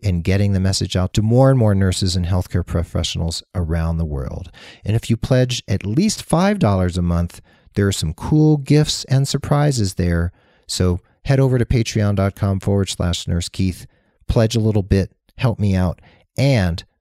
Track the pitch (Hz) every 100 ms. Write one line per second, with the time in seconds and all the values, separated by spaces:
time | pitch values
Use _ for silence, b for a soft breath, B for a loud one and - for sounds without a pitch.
0 | 104 87 82 98 101 98 95 - 92 95
1 | 92 - 107 120 135 135 107 98 98 90
2 | 95 90 87 90 - 90 85 87 82 87
3 | 85 87 82 - - - 80 82 82 82
4 | 82 69 65 - - B B B - 110
5 | - 117 - 127 127 123 - 107 98 120
6 | 214 - - 165 196 208 120 98 90 87
7 | 87 85 85 - b b b - 98 -
8 | 78 - - 156 156 151 135 147 151 -
9 | - 131 139 139 - 147 151 127 95 -
10 | 87 85 85 b b b - - 92 90
11 | - _ - 135 135 123 113 123 110 113
12 | 104 101 98 - 101 95 101 101 95 -
13 | 90 87 - 85 - - 95 87 - _
14 | _ _ - 123 110 117 110 104 95 98
15 | - _ _ - 123 107 104 95 90 -
16 | b b b - 135 127 90 87 - _